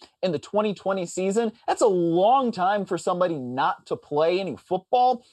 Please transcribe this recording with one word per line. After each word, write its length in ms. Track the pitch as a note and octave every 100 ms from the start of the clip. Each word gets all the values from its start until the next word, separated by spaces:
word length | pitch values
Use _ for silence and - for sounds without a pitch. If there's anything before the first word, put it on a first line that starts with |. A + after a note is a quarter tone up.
| - _
in 100 | -
the 60 | D3
twenty 380 | - G3+ G#3+ F#3+
twenty 320 | F#3+ G3 F3
season, 440 | - F#3+ G3+ A#3 - -
that's 140 | F#4
a 60 | A#3+
long 640 | F#3 E3+ E3+ G3+ C4 B3
time 340 | G3 F3+ G#3 F#3
for 140 | F3
somebody 400 | - F3+ F3+ D#3
not 480 | B2 B2+ D#3 - -
to 80 | -
play 440 | - D3 D#3+ F3+
any 160 | F#3 B2
football, 720 | - F#3 - B3 B3 B3 -